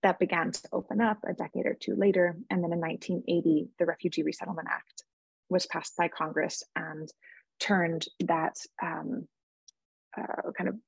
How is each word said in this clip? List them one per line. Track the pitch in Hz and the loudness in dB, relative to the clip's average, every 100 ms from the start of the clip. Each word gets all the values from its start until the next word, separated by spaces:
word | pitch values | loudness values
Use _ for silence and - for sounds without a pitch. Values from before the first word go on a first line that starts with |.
that | 196 180 | 4 4
began | 185 175 160 | 2 2 0
to | - - | -4 -4
open | - 196 214 | -6 -2 2
up | 226 214 | 2 2
a | - | -4
decade | 185 175 - - | -4 -4 -2 -2
or | |
two | - - - | -2 -2 4
later. | 202 190 175 170 - | 4 6 4 2 -2
And | 190 | 0
then | 170 | 0
in | 170 | 0
nineteen | 160 165 - 185 - | -2 -4 -4 -4 0
eighty, | 175 165 156 - _ | 2 4 4 2 _
the | 170 | 0
Refugee | 165 180 165 | 2 -2 0
Resettlement | 156 - - 165 156 | -2 -4 -6 -6 -4
Act | - - - - _ _ _ _ | -6 -6 -20 -20 _ _ _ _
was | 180 - | 0 0
passed | 160 - - | -6 -8 -2
by | 170 | -2
Congress | - 160 160 - - - - | 0 -2 0 0 -2 -8 -8
and | 160 156 160 - - - _ _ | -6 -8 -12 -14 -20 -20 _ _
turned | - 196 170 165 - _ | 2 4 4 0 -4 _
that, | 180 165 160 - - - | 0 2 0 -4 -16 -8
um, | - 165 - - - _ _ _ - _ _ _ _ - | -6 -6 -6 -6 -8 _ _ _ -20 _ _ _ _ -10
uh, | - - - - | -6 -4 -6 -2
kind | 185 | -4
of | 202 | -4